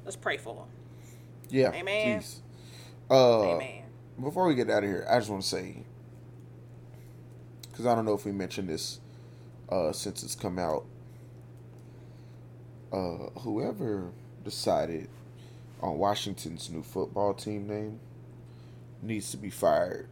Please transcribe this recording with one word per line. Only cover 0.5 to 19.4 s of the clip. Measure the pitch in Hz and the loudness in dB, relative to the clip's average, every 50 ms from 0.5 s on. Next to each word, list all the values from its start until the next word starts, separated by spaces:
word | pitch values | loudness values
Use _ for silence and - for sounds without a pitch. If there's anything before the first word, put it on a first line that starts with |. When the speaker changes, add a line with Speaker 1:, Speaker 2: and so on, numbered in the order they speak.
| 113 | -10
Speaker 1:
him. | 104 - - - - - - - - - - - - - - - - - - | -10 -10 -14 -16 -16 -16 -16 -16 -16 -18 -18 -18 -18 -18 -18 -18 -18 -10 0
Speaker 2:
Yeah, | 127 135 131 127 - | 6 6 6 6 6
Speaker 1:
Amen. | 160 180 196 202 214 214 214 208 196 | 2 0 0 2 4 4 4 2 2
Speaker 2:
please. | - - - - - - - - - - - - - - - - - - | 0 -6 -12 -14 -14 -16 -16 -16 -16 -16 -16 -16 -16 -16 -16 -18 2 8
Uh, | 127 135 127 123 117 113 104 92 87 | 10 12 12 12 12 10 8 6 6
Speaker 1:
Amen. | 82 71 131 104 104 - - - - - - - - | 4 2 -2 -6 -10 -14 -14 -16 -16 -18 -16 -10 -4
Speaker 2:
before | 127 139 156 180 185 180 | -4 -2 2 4 6 6
we | 151 | 6
get | 123 120 107 | 6 6 6
out | 107 107 101 | 6 4 6
of | 101 | 4
here, | 95 90 - - | 2 0 4 6
I | 92 123 | 6 6
just | 110 101 | 6 4
wanna | 104 95 95 | -2 -2 -2
say, | - - 92 92 92 - - - - - - - - - - - - - - - - - - - - - - - - - - - - - - - - - - - - - - - - - | -2 -2 -2 -4 -4 -8 -12 -12 -14 -16 -18 -18 -18 -18 -18 -18 -18 -16 -16 -16 -16 -16 -18 -18 -16 -16 -16 -16 -16 -16 -16 -18 -18 -18 -18 -18 -16 -16 -16 -16 -18 -16 -16 -16 -16 -8
'cause | - 113 | 0 4
I | 123 117 | 4 4
don't | 113 110 | 4 6
know | 110 104 | 4 2
if | 98 - | 2 2
we | 104 | -2
mentioned | 98 98 95 90 - - 98 92 | -2 -2 -2 -2 -2 -4 -2 -2
this, | 78 82 - - - - - - - - - - - - - - - - - - | -2 -2 -2 -4 -8 -10 -14 -16 -18 -16 -16 -16 -16 -16 -18 -18 -18 -16 -6 -2
uh, | - 95 85 78 | 0 2 2 2
since | - - - 104 90 - - | 2 0 -4 -4 -6 -6 -6
it's | - - | -6 -6
come | - - 101 90 92 | -4 -2 -2 0 0
out. | 90 82 78 71 - - - - - - - - - - - - - - - - - - - - - - - - - - - - - - - - - - - - - - - - - - | 0 2 2 0 0 -4 -16 -16 -16 -16 -16 -18 -18 -18 -18 -18 -18 -18 -18 -18 -18 -18 -18 -18 -18 -18 -18 -18 -18 -18 -18 -18 -16 -16 -16 -16 -16 -16 -18 -18 -18 -18 -16 -16 -10 -4
Uh, | - 95 92 87 82 87 - - - - | -2 0 0 0 -2 -4 -6 -8 -8 -6
whoever | 123 120 104 107 123 - 240 208 170 117 104 98 92 87 92 - - - - - - | -4 -2 0 0 0 -2 -2 -2 -2 0 0 0 -2 -6 -8 -12 -16 -16 -16 -12 -10
decided | 104 - - - - 92 76 73 80 85 78 - - - - - - - - - - - - - - - - | -8 -6 -2 2 4 6 6 4 2 0 -4 -4 -8 -14 -16 -18 -18 -18 -18 -18 -18 -16 -16 -18 -18 -12 -4
on | - 95 78 73 | -2 -2 0 4
Washington's | 92 101 104 - - 104 98 - - 80 82 80 - - | 4 4 4 2 0 -4 -4 -4 -6 -8 -8 -8 -8 -6
new | 82 80 78 | -6 -6 -6
football | - - 92 90 - - 98 101 101 98 | -4 -2 -2 -2 -2 0 2 2 2 2
team | - - 107 104 104 101 101 | 0 -2 -4 -4 -4 -4 -4
name | 104 104 107 107 110 113 - - - - - - - - - - - - - - - - - - - - | -4 -4 -4 -4 -8 -10 -12 -16 -16 -16 -16 -18 -18 -18 -18 -18 -18 -18 -18 -18 -18 -18 -16 -18 -14 -10
needs | - 104 113 107 101 - | -4 -2 -2 -2 -2 -4
to | - | -6
be | 67 | -6